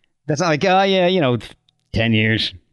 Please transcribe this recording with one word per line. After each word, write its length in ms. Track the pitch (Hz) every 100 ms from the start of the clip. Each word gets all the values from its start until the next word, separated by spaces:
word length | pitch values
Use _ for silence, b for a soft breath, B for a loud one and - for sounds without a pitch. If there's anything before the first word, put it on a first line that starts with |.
| _ _ -
that's 140 | 143
not 60 | 175
like, 180 | 151
"Oh, 180 | 190 185
yeah, 260 | 196 190 175
you 120 | 185
know, 180 | 135 120 - - _ _ _
ten 200 | - 113
years." 420 | 110 110 110 - - _